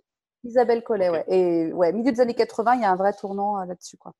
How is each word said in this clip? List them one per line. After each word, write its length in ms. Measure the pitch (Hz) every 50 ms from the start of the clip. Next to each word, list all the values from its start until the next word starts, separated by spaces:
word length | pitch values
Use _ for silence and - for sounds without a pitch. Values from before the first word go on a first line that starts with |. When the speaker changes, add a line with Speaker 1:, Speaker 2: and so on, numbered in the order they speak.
| _ _ _ _ _ _ _ _ -
Speaker 1:
Isabelle 380 | 240 226 254 240 226 233 233 233
Collet, 260 | - 226 202 185 180
Speaker 2:
Ok. 60 | 170
Speaker 1:
ouais. 100 | 156 - -
Et 460 | 185 190 180 175 170 170 165 160 160
ouais, 200 | 165 180 165 170
milieu 180 | 220 226 277
des 100 | 240 226
années 120 | 254 233 233
quatre-vingts, 400 | 240 226 220 - - 214 226 247
il 80 | 247
y 40 | 226
a 60 | 196
un 40 | 185
vrai 180 | 180 190 202 202
tournant, 480 | - - 196 196 202 202 208 208 196
euh, 40 | 185
là-dessus, 320 | 175 180 - - - - -
quoi. 180 | - - - _